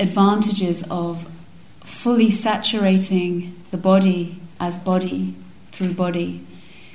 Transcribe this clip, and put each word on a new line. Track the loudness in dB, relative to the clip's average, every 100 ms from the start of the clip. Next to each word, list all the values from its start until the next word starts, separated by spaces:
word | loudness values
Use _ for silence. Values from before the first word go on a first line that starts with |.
advantages | -2 4 4 4 0 0 -2 -2 -4
of | -4 -4 -6 -12 -16 -18 -20 -20 -20
fully | -16 -4 2 4 6
saturating | 4 2 0 0 2 4 4 4 0 0 -2 -6 -12 -10
the | -2
body | 4 4 4 2 -2 -8 -16 -8
as | -6 -6
body | 0 0 0 -4 -6 -8 -16 -20 -18
through | -6 -4 -2
body | -2 -2 -4 -8 -14 -20 -20 -20 -20